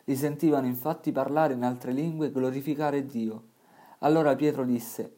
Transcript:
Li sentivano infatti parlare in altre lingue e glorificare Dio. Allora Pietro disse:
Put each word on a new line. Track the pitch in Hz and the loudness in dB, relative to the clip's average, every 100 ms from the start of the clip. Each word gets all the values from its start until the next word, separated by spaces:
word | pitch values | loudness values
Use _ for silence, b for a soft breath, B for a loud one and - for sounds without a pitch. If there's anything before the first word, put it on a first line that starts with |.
Li | - 131 | -4 -2
sentivano | 147 151 165 143 127 | -2 2 2 2 0
infatti | 123 156 165 151 | -2 -4 -4 -2
parlare | 135 131 151 156 | -2 0 2 2
in | 127 | 2
altre | 123 123 127 | -2 -2 -4
lingue | 127 165 156 147 | -2 -2 -2 -2
e | |
glorificare | 131 131 135 143 143 151 143 127 | 0 -2 -2 -4 -2 0 -2 -4
Dio. | 117 110 110 - _ B B B B | -4 -4 -6 -16 _ B B B B
Allora | 147 156 151 131 | 2 4 4 4
Pietro | 151 135 127 | 2 2 0
disse: | 120 - - - | 0 -2 -10 -10